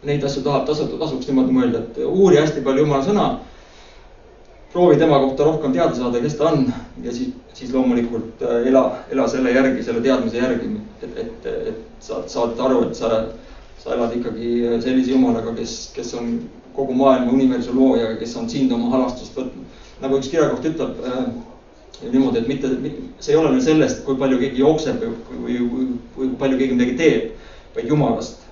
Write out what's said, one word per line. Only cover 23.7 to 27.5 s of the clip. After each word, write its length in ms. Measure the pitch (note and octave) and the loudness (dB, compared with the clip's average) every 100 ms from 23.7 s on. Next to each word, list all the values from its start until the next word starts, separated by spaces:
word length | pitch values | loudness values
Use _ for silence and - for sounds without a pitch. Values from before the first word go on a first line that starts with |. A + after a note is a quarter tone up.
| D#3 C3+ - | 4 4 0
kui 140 | - C3 | -4 -2
palju 160 | C3+ B2+ | 2 2
keegi 200 | B2 B2 | 0 2
jookseb 400 | C#3+ D3+ C#3 G#2+ | 4 4 0 -4
või, 120 | A2+ A2+ - | -4 -8 -10
või, 240 | B2 A#2+ B2 A#2+ | -10 -6 -2 -2
või, 140 | B2+ C3 A#2+ - - | -2 -4 -4 -10 -6
või 0 | |
kui 120 | C3 A#2 | -4 -2
palju 180 | C3+ C3 | 0 0
keegi 140 | C3+ A#2+ | 0 2
midagi 200 | B2 - | 0 4
teeb, 320 | D#3+ A#2 - - - | 2 2 -2 -10 -18